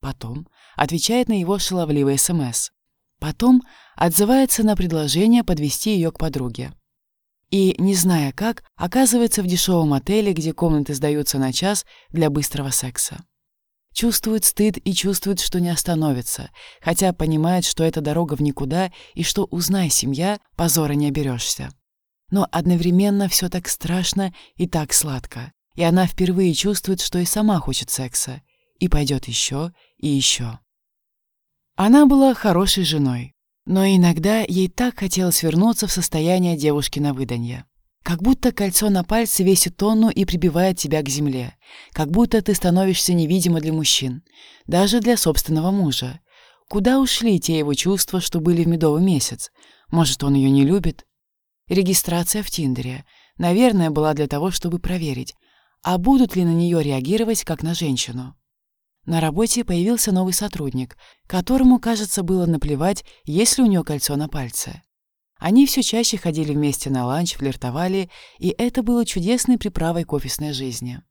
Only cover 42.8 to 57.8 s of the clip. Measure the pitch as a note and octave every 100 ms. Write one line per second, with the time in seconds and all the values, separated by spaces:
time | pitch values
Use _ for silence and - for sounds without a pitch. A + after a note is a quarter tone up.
42.8 | F#3+ F3+ - F3 D#3 F#3 F3 E3 D#3 D#3+
43.8 | D3 - C3+ B2 _ _ - - - E3+
44.8 | G3 A#3+ A3+ A#3 - D3 - D#3+ E3+ G3
45.8 | E3+ B2+ B2+ C#3+ _ _ - _ _ G#3
46.8 | G3 C4+ C4 - A#3 F#3 - D#3+ D3 C#3
47.8 | F3+ G3 - F#3 F3 F3 D#3+ E3+ E3 E3+
48.8 | D#3 D3+ F#3+ D#3 - A#2 - _ _ _
49.8 | _ - D#3+ - C#3 C#3 C3+ C#3 C#3 F#3+
50.8 | D#3+ - - _ _ _ _ _ _ F3+
51.8 | F#3 F#3 - E3+ F3 G#3 G#3 - C#3+ B2+
52.8 | B2+ B2+ - _ _ _ E3+ F#3 B3+ G#3
53.8 | E3 D3+ D3+ D3+ D3 C#3+ F3+ F3+ F3 F3
54.8 | F3 F3+ D#3+ B2+ B2+ - _ _ _ _
55.8 | - F3+ F#3 C4+ B3+ F#3 F3 E3 F3 E3+
56.8 | C#3+ C3+ C3 G#3+ A3+ A3 - D#3+ D#3+ E3+